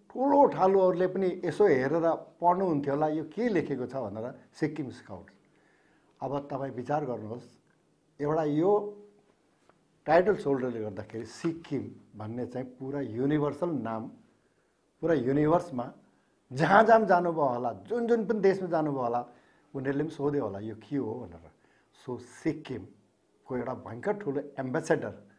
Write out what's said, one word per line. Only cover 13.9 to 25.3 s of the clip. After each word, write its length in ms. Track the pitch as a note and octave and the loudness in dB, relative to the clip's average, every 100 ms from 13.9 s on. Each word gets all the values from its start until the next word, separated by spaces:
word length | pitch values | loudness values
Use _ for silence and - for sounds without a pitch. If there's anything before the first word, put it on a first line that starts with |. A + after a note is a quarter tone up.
| A2+ A2+ - _ _ _ _ _ _ _ - | -6 -8 -16 _ _ _ _ _ _ _ -6
पुरा 120 | D#3+ | 0
युनिभर्समा 800 | D#3 A#2+ C#3+ D3+ E3+ - B2 C3 - _ _ _ _ - | 0 2 2 4 2 0 -8 -8 -12 _ _ _ _ -12
जहाँ 300 | B2+ D#3+ G3+ | -2 6 6
जहाँ 160 | A3 A3+ | 8 6
पनि 80 | G3 | 6
जानुभयो 380 | F3 F3 D#3+ C#3 | 4 4 0 0
होला, 280 | B2 B2 | 0 -4
जुन 340 | A2 - A#3+ A#3 | -6 -6 -4 2
जुन 180 | A#3 G3 | 2 2
पनि 140 | A3 | 2
देशमा 280 | G3 F3+ F3+ | 4 2 0
जानुभयो 340 | E3 D#3 C3+ | 0 0 0
होला, 240 | A#2+ A#2+ A#2+ - _ _ _ C3+ | 0 -2 -4 -16 _ _ _ -6
उनीहरूले 280 | C3+ C#3 | -2 -2
पनि 80 | D#3 | -2
सोध्यो 340 | - C#3+ C#3+ A2 | -2 0 0 -2
होला, 140 | G2 | -6
"यो 160 | A2 G#2+ | -10 -12
के 220 | - C#3+ | -6 -4
हो?" 160 | A2 | -4
भनेर। 380 | B2 G2+ E2+ E2+ _ _ _ _ _ - | -6 -10 -16 -20 _ _ _ _ _ -12
So, 120 | A#2+ | -12
सिक्किमको 1400 | - - D#3+ D#3 - A#2 F#2+ - _ _ _ _ - B2+ | -12 -6 -4 -4 -8 -12 -12 -20 _ _ _ _ -8 -6
एउटा 160 | C3 | -6
भयङ्कर 400 | A#2 F#2+ A#2+ G3 | -8 -10 -8 -4
ठुलो 280 | G3+ C#3+ C#3 C3+ - | -4 -4 -6 -8 -8
एम्बेसेडर 540 | C3 D#3 D#3 D3 A2+ - - | -4 -4 0 0 0 -12 -20